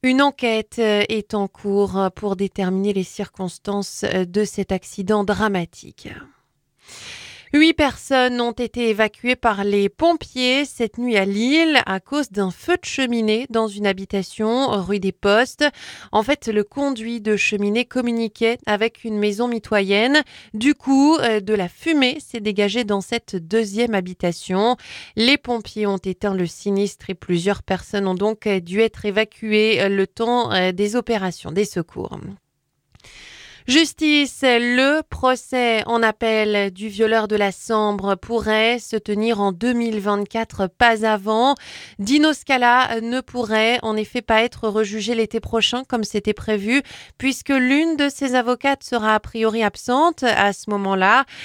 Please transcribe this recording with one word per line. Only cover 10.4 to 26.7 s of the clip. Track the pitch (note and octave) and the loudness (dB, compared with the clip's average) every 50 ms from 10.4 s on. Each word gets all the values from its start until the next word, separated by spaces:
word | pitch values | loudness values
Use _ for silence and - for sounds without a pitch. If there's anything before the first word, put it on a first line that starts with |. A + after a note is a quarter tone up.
| B3+ B3+ B3+ C#4 D4 | 0 2 2 2 0
cette | C4+ - - A#3 G#3+ - - | -2 -4 -4 -4 -4 -4 -4
nuit | A#3+ B3 A#3 | -2 0 2
à | G3+ F#3+ | 2 2
Lille | G3 G3+ G3+ A3+ B3 C#4+ D#4+ E4 D#4+ D4+ B3+ - | 2 0 0 0 2 4 4 4 2 0 -2 -4
à | - F#3+ F#3+ | -6 -6 -8
cause | _ _ - D4 C#4+ - | _ _ -4 -4 -4 -4
d'un | F#3+ G3+ G3 F#3+ | -4 -4 -4 -4
feu | F3 - - - F4 | -4 -8 -4 -4 -4
de | F4 - | -2 -2
cheminée | - - - C4+ B3 A#3+ A#3 A3 G#3+ G#3+ A3 B3+ - | -8 -4 -4 -2 -2 0 -2 0 0 0 -2 -2 -2
dans | A3+ A3+ A3 A3 | -2 -2 -2 -2
une | G3+ G#3 G#3 | -4 -2 -2
habitation | G3+ G3 F#3+ G3 - - G3 F#3+ - - - G#3+ A3 A#3 B3+ C4+ C4 A#3+ G3+ F#3 | 0 0 -2 -6 -6 -6 -6 -6 -6 -6 -4 -2 -2 0 0 0 0 0 -2 -2
rue | F3 G#3 G#3 | -2 -4 -2
des | F#3 F#3+ | -2 -4
Postes. | F#3 _ - G3+ G3+ A3 B3+ - - _ D4 D4 - - - - - - - - | -4 _ 2 2 4 4 2 0 0 _ -2 -2 -2 -4 -20 -18 -18 -18 -18 -2
En | - G#3+ A3 | -2 -2 2
fait, | A3 D4 - - A3+ | 0 -2 -2 -2 -2
le | G#3+ G#3 G3+ | 0 0 -2
conduit | - _ C#4 C#4+ C#4 C4+ A3 A3 A3+ A#3 A#3 | -2 _ -4 -2 -2 -2 -4 -6 -8 -8 -4
de | G#3 G#3+ G#3+ | 0 0 0
cheminée | G3 - - - G3+ G3+ G3+ G#3 A#3 B3 | 2 0 0 0 0 0 0 0 0 -2
communiquait | _ - B3+ B3 A#3+ A#3 A3+ A3+ A3 _ - A3+ A3+ A#3 A#3+ _ | _ -2 -2 -2 0 -2 -2 -2 -4 _ 0 0 0 0 -2 _
avec | - G#3 G3+ G#3+ A#3 A3+ - _ | -2 0 0 0 -2 _ -6 _
une | A#3 G#3+ G#3 | -6 -2 0
maison | G#3 G#3 G3+ G3+ A#3+ B3 | 0 0 0 0 -2 -2
mitoyenne. | A#3+ A3+ - - G#3+ G#3 G3 F#3+ G3 G3+ A3 B3+ C#4+ D4+ C#4+ - - - - - - | -2 -4 -4 0 0 0 2 2 2 2 2 4 4 2 2 0 -10 -20 -20 -14 -8
Du | G#3+ A3 C#4 D4 | 0 2 2 2
coup, | _ - C4+ C4+ C4+ C#4 D4 D#4+ D4+ | _ 0 2 4 6 6 6 4 4
euh, | - A#3 A3 G#3+ | 2 0 0 0
de | G3 F#3+ G#3+ | 0 0 0
la | G3+ F#3 F3 | 0 0 -4
fumée | - - - D#4+ E4 D4 C4 B3 - D4+ | -6 -6 -2 0 2 4 2 2 0 -2
s'est | - - - A#3 | -10 -10 -10 -4
dégagée | G#3 G#3+ G#3 G3 G#3 G3+ G3 A#3+ B3 | -4 -2 0 0 0 0 0 -2 -2
dans | G3+ G#3 G3+ | 0 -2 -2
cette | F#3+ - A#3 A#3 _ - - | -2 -4 -6 -8 _ -6 -8
deuxième | F#3 E3 D#3+ G3 A3+ A3+ G3+ G3 G#3+ A#3+ A#3+ A3 | -8 -6 -2 0 0 0 0 0 -2 0 0 0
habitation. | G3 F#3 F3+ F#3 _ - F3 E3+ - - - F#3 F#3 G#3 A#3 B3+ - - - - - - - _ | -2 -2 -4 -8 _ -4 -4 -4 -4 -6 -4 -2 2 2 2 0 -2 -6 -20 -18 -18 -18 -12 _
Les | G#3+ A3+ B3 C#4 C#4+ | 0 2 2 2 2
pompiers | _ - A#3+ A#3 G#3 - - G#3+ G#3+ | _ -4 -4 -4 -4 -8 -6 -4 -2
ont | G3+ G3 F#3+ | -2 -2 -2
éteint | - F#3+ F#3 _ - G#3 G3 | -4 -6 -8 _ -4 -2 -2
le | F#3+ F3+ E3 | -2 -4 -4
sinistre | - - - G3+ | -6 -8 -4 -2